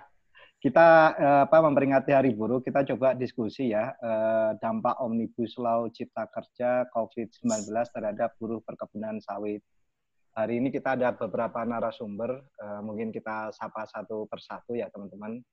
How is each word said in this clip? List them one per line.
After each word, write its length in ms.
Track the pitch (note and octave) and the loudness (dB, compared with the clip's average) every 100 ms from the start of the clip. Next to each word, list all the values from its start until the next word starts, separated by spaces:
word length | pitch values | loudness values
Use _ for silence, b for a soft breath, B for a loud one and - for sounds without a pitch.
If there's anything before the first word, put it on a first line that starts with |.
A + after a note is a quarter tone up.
| - _ _ _ B _ | -6 _ _ _ B _
kita, 300 | C#3 C#3+ E3 E3 D#3 | 2 8 10 10 8
eh, 280 | D#3 C#3+ C#3+ C#3 | 6 4 6 6
apa, 120 | D#3+ | 6
memperingati 480 | D#3+ C#3+ C3+ C3+ B2+ | 6 4 4 2 4
Hari 240 | C#3 C3+ | 4 4
Buruh, 320 | G#2 G#2+ B2+ B2+ | 2 0 -2 0
kita 160 | C#3+ C3+ | -2 0
coba 260 | A#2+ C3 | 0 0
diskusi 560 | B2 B2 - A2 - C3 | 0 -4 -4 -6 -4 -2
ya, 240 | G#2+ A#2+ | 0 -2
eh, 560 | - A#2 A2 A2 A2 A2 G#2+ | -4 -4 -2 0 2 0 -2
dampak 400 | A2+ A2+ A#2+ A#2+ | -4 -2 -2 -2
Omnibus 640 | B2+ A2+ A2 - A2+ - | -2 -2 -4 -4 -6 -4
Law 240 | A#2+ A#2 A#2 | -2 0 -2
Cipta 320 | - A#2+ - A2 | -8 -12 -10 -10
Kerja 640 | - G#2 - B2 B2 B2 | -10 -12 -6 -2 0 -2
covid 400 | A#2 A2 - G#2+ | -4 -6 -6 -10
sembilan 320 | _ A#2+ A2 G2+ | _ -2 -2 -2
belas 180 | A2 A#2+ | -4 -4
terhadap 400 | A#2+ G#2+ G#2 A#2 - | -6 -6 -4 -4 -4
buruh 240 | A2 A2+ - | -8 -8 -10
perkebunan 560 | A2+ G#2+ G#2+ A2 A2 | -14 -12 -10 -8 -8
sawit. 400 | G#2 G2+ G#2 G#2 _ _ _ _ _ _ _ | -8 -8 -6 -8 _ _ _ _ _ _ _
Hari 320 | - A2 A#2+ | -6 -2 0
ini 80 | C3 | -2
kita 240 | C3+ C3 C3 | -2 -2 0
ada 160 | B2 | 0
beberapa 480 | A#2 A2+ A#2 A2+ A#2+ A#2 | 0 -4 -4 -4 -4 -4
narasumber, 640 | A#2 A2+ - A2 G2+ A#2 C3 C#3 - | -4 -4 -6 -10 -6 -6 -6 -10 -16
eh, 240 | G#2+ G#2 | -12 -10
mungkin 320 | G#2+ G#2+ A2+ | -8 -8 -6
kita 400 | A2 A2 A2 A2 | -8 -8 -8 -8
sapa 320 | - A2 - | -10 -10 -10
satu 480 | G#2+ A2+ G2 A2 G#2+ | -10 -10 -8 -8 -8
persatu 480 | G2 - G2 - A#2+ | -12 -14 -14 -10 -8
ya, 80 | G2 | -8
teman-teman. 560 | G#2 G2+ F#2+ G#2+ A#2 B2 | -10 -16 -14 -12 -12 -14